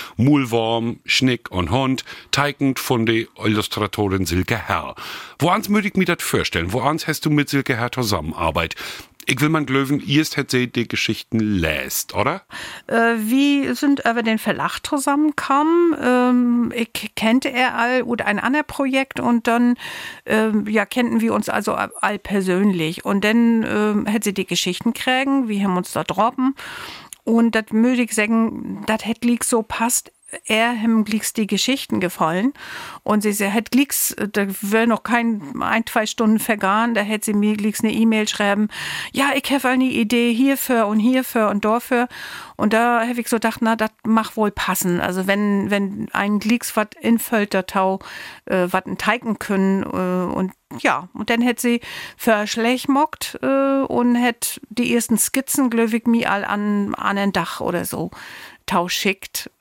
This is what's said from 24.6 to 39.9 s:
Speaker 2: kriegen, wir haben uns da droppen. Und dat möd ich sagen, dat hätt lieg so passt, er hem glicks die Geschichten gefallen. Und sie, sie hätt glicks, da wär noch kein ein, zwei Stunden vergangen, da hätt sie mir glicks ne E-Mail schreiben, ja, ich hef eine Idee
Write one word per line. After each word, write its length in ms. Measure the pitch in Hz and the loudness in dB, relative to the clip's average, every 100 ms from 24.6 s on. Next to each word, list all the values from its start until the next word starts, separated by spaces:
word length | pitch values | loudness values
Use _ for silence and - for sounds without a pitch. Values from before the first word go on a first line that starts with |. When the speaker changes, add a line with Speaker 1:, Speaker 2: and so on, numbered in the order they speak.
| - 180 233 | -2 -2 -2
Speaker 2:
kriegen, 560 | 226 - 254 269 277 233 | -2 -2 0 2 0 0
wir 160 | 202 | 0
haben 140 | 196 180 | 2 0
uns 140 | 175 | 0
da 120 | - | -4
droppen. 500 | 160 190 220 262 262 269 - - - - - - | -4 0 0 2 0 -2 -8 -14 -14 -16 -18 -10
Und 320 | - 226 233 | 0 4 4
dat 180 | 220 214 | 2 0
möd 280 | 220 240 247 | 2 4 2
ich 140 | 240 | 0
sagen, 720 | - 208 226 226 - - 196 | 0 2 2 0 -2 -8 -8
dat 220 | 208 220 202 | -4 -2 -2
hätt 180 | 233 | -2
lieg 200 | 240 240 | 0 0
so 180 | - 233 | 0 -2
passt, 500 | 214 - - - - _ - - - | -2 -2 -2 -2 -6 _ -18 -12 -2
er 260 | 220 233 | 0 2
hem 320 | 240 226 226 | 0 2 2
glicks 280 | 214 220 - | 2 0 -2
die 140 | - 202 | -2 0
Geschichten 540 | 196 - 269 - 220 | 0 0 -2 -2 -2
gefallen. 540 | 175 - 160 175 240 - - - - - | -2 0 0 2 0 -2 -12 -14 -14 -10
Und 180 | - 208 | 0 0
sie, 100 | 208 | 2
sie 140 | 202 196 | 0 0
hätt 240 | 208 226 | 0 0
glicks, 460 | 247 277 - - - 208 | 2 2 0 -4 -4 -4
da 140 | 214 196 190 | -2 -2 -4
wär 260 | 196 220 233 | -2 2 2
noch 160 | 214 | 0
kein 580 | - 240 233 214 143 - | 0 0 0 -2 -6 -6
ein, 240 | - 226 - | -2 0 0
zwei 200 | 240 214 | -2 -2
Stunden 340 | - 220 220 | 0 2 2
vergangen, 540 | - 214 196 208 233 | 2 0 2 2 0
da 80 | 226 | 0
hätt 220 | 208 214 | -2 -2
sie 100 | 220 | 0
mir 220 | 208 208 214 | 2 2 2
glicks 280 | 208 208 | -2 0
ne 80 | 220 | 0
E-Mail 340 | 214 226 220 214 | 2 4 4 0
schreiben, 420 | - 202 202 214 - - - - | 0 0 2 0 -4 -10 -8 -8
ja, 180 | - 277 277 | -2 0 0
ich 120 | - | 0
hef 160 | 277 | 0
eine 200 | 262 254 | 2 2
Idee 500 | 262 | 2